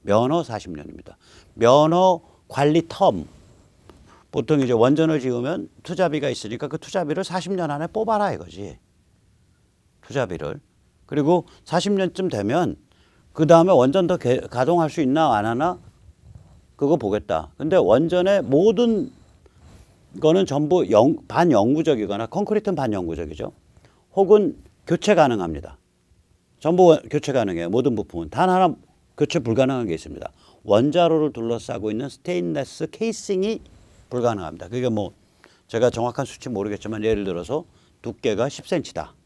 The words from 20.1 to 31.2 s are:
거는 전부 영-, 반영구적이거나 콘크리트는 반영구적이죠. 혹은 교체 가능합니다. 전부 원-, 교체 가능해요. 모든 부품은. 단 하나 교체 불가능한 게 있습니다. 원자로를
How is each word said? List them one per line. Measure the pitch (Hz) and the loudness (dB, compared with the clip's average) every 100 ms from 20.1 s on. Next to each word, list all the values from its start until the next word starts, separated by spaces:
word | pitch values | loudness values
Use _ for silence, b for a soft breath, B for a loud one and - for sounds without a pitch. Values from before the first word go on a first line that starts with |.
| 95 | 0
거는 | 156 175 | 2 2
전부 | 190 135 151 180 123 | 0 -2 0 0 4
영-, | 104 131 - - | 6 6 2 -4
반영구적이거나 | 127 175 120 110 151 160 131 98 101 113 | 0 4 4 4 2 0 0 -2 -4 -6
콘크리트는 | 180 202 214 208 | -6 -2 -2 -2
반영구적이죠. | 170 131 104 85 82 80 78 107 - _ _ b b b - | -4 -2 -4 -6 -6 -8 -10 -12 -12 _ _ b b b -2
혹은 | 190 214 190 - - _ - | 6 6 4 -4 -20 _ -4
교체 | 170 - | -2 2
가능합니다. | 190 143 110 85 76 - - _ _ _ _ _ _ _ _ | 4 4 2 -4 -8 -12 -20 _ _ _ _ _ _ _ _
전부 | 151 180 180 | -2 6 6
원-, | 156 - | 6 2
교체 | 147 143 | -6 -2
가능해요. | 131 104 85 85 | -2 0 -4 -2
모든 | 110 131 | 0 0
부품은. | 110 95 85 80 | -2 -6 -10 -8
단 | 117 185 | -2 2
하나 | 185 180 - _ _ _ - | 4 2 0 _ _ _ -4
교체 | 151 170 | -2 -2
불가능한 | 120 117 131 135 113 | -2 0 0 -2 -4
게 | |
있습니다. | 80 - - - b b b | -6 -8 -14 -14 b b b
원자로를 | - 101 139 175 170 160 | 2 2 4 2 2 2